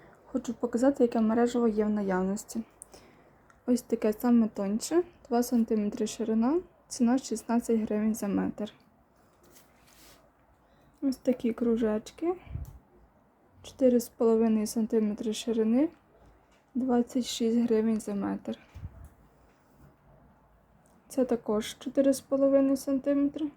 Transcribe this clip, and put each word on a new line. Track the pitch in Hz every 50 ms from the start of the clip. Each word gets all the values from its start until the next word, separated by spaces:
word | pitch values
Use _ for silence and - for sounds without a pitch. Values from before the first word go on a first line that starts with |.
| - - - - _
Хочу | - - 254 - - 226
показати, | - - 240 - 226 254 277 285 -
яке | 262 233 - 233
мережево | 220 220 220 233 240 240 240 240 240 226
є | 208 214 214
в | 214
наявності. | 214 208 202 196 185 185 185 190 196 208 - - - 226 226 - _ - - - - - - - - - - _ _ _ _ _ - _ -
Ось | - 247 240
таке | - - 233 226 - 214
саме | 214 214 - 247 240 233 226 214
тоньше, | - - 202 196 208 233 - - 311 349 359 - - - - -
два | 247 233
сантиметри | 247 - 254 233 226 - 226 214 208 208 - - 214
ширина, | 220 - - 220 220 220 226 226 254 302 359 - - _ _ _ -
ціна | - - 247 233 247 269
шістнадцять | - - 220 220 - - 226 240 240 - 233 220
гривень | 214 - 214 214 214 220 214
за | 226 214 202
метр. | 190 190 185 190 - - 208 214 - _ _ _ _ _ _ _ _ _ _ _ _ _ _ - - - - _ _ _ _ - - - - - - - _ _ _ _ _ _ _ _ _ _ _ _ _ _ _ -
Ось | - 277 262
такі | - - 269 247 - - 233
кружечки, | 220 - 240 240 226 226 233 214 214 214 - - - - 320 339 359 359 - - - - - - - - _ _ _ _ _ _ _ _ _ _ _ _ _ _ _ -
чотири | - - - - 277 254 240 240
з | 233 -
половиною | - - 247 226 226 220 226 226 220 214 208
сантиметри | 220 - 233 220 220 240 226 220 208 208 - - 220
ширини, | 214 - - 240 220 220 220 220 233 254 302 339 - _ _ _ _ _ - - - _ _ _ _ _ _ _ -
двадцять | 247 254 262 240 240 240 - - 262 233
шість | - - - 240 226 226 240
гривень | 233 233 226 220 220 226 220 214
за | - 214 202
метр. | 202 196 202 196 196 - 226 226 - - - - - - - - - - - _ _ _ _ _ _ _ _ _ _ _ _ _ _ - - _ _ _ _ - _ _ _ _ _ _ _ _ _ _ _ _ _ _ _ _ _ _ -
Це | - 277 254
також | 254 240 233 - - 214 208 220 - - -
чотири | - 269 - 285 269 277
з | 269 -
половиною | - - 269 269 277 277 277 277 269 269 277
сантиметри | 262 - 285 277 262 - 285 285 285 285 285 - 294 320 285 -